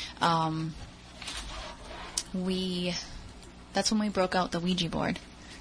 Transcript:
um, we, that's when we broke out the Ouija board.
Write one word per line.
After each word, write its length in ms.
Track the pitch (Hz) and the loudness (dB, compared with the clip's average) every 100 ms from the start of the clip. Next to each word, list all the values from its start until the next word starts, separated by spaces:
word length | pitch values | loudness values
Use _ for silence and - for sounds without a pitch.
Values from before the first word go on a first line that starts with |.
| - - | -6 2
um, 540 | 170 165 160 160 160 - - - - - - - - - - - - - - - - | 6 6 4 2 -2 -6 -12 -14 -16 -12 -8 -8 -8 -8 -8 -10 -10 -10 -6 -6 -4
we, 600 | 190 180 185 185 180 180 170 - - - - - - - | -2 0 2 0 0 0 -2 -4 -10 -12 -14 -16 -18 -2
that's 180 | 196 - | 0 4
when 80 | 220 | 4
we 100 | 214 | 4
broke 260 | 190 185 185 | 4 4 4
out 160 | 170 | 2
the 80 | 175 | 2
Ouija 300 | 175 180 165 | 2 2 2
board. 300 | 156 165 180 - - - - | 2 0 0 -6 -16 -16 -4